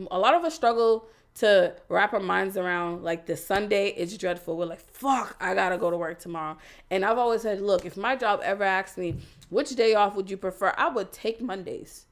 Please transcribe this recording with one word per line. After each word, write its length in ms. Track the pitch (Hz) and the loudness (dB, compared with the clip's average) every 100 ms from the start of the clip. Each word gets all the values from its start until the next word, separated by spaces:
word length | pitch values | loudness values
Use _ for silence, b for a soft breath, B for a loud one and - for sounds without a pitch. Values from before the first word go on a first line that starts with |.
| 185 | -6
a 80 | 185 | 2
lot 140 | 220 339 | 4 4
of 80 | |
us 100 | 330 | 2
struggle 540 | 320 233 233 226 226 - B B - | 0 2 4 4 2 -2 B B 0
to 380 | 214 196 175 - - | 6 6 6 0 -2
wrap 240 | 175 214 | 0 2
our 60 | 220 | 0
minds 380 | 185 185 190 196 | 0 0 -2 -2
around, 460 | 180 175 175 170 | -2 -2 -4 -6
like, 220 | 170 165 - | -4 -6 -4
the 120 | 160 | -8
Sunday, 500 | - 196 208 208 196 - | -2 -2 0 0 0 -2
it's 180 | 175 202 | -6 -4
dreadful. 400 | 185 175 - 165 | -4 -4 -6 -6
We're 80 | 175 | -6
like, 160 | 165 | -8
"Fuck, 540 | - - 269 254 214 - | -18 -6 0 0 -2 -6
I 160 | - 190 | -2 0
gotta 220 | 185 180 | 0 0
go 100 | 175 | 0
to 80 | 170 | -2
work 220 | 165 170 | -4 -8
tomorrow." 380 | 175 165 156 156 B B B | -10 -8 -8 -10 B B B
And 120 | 190 196 | -2 2
I've 120 | 233 | 2
always 240 | 240 226 | 2 0
said, 200 | 220 196 | -2 -2
"Look, 240 | 202 190 175 | 0 0 0
if 100 | 196 | -6
my 180 | 220 262 | -2 0
job 260 | 226 196 | 0 0
ever 200 | - 196 196 | 0 0 0
asks 320 | 185 190 - | 0 -2 -6
me, 180 | 175 - B B - | -6 -6 B B -4
'Which 260 | 226 285 247 | -2 0 2
day 200 | 226 214 | 4 6
off 180 | 202 202 | 4 0
would 140 | 190 | -6
you 80 | 190 | -4
prefer?' 360 | 185 185 190 - | -6 -2 0 2
I 120 | 320 | 0
would 220 | 247 190 | -2 -6
take 300 | - 220 226 | -6 -6 -6
Mondays. 640 | 233 190 170 117 - - - | -6 -8 -8 -12 -12 -20 -20